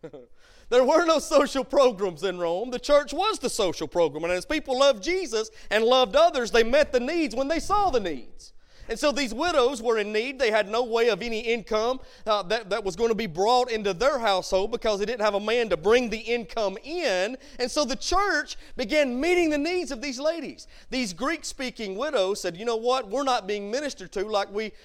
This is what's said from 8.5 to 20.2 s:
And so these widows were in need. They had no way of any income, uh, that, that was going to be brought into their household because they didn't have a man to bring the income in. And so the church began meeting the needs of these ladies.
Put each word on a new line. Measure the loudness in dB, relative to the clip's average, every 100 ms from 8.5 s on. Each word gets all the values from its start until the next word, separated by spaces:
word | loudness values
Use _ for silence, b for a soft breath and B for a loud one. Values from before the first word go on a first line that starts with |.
| -20 b b b
And | 0
so | 0
these | 2 -4
widows | -2 0 2 2 0
were | -2 0
in | 0
need. | -2 -4 -2
They | 0
had | 2 0
no | -2
way | 0 2 2
of | 0
any | -4 -4
income, | -2 -4 -2 -2 0 -4 B B -2
uh, | -2
that, | 0 -4 -2
that | -4
was | -4 -2
going | 0
to |
be | 0 -2
brought | 0 4 4 2
into | -2 -2
their | 2 0 2
household | 2 2 2 0 0
because | -2 -2 0
they | -2
didn't | 0
have | 0
a | 0
man | 0 0 0
to | 0
bring | 4 4 2
the | -4
income | -4 -4 -4 -4 -4 -4
in. | -8 -4 0 0 -2 -4 B B
And | -4
so | -2
the | -2
church | -2 0 2 2 0 -2 -12 B -8
began | 0 2 2 0
meeting | 0 2 2
the | 0
needs | -2 -4 -6
of | -6
these | -8
ladies. | -4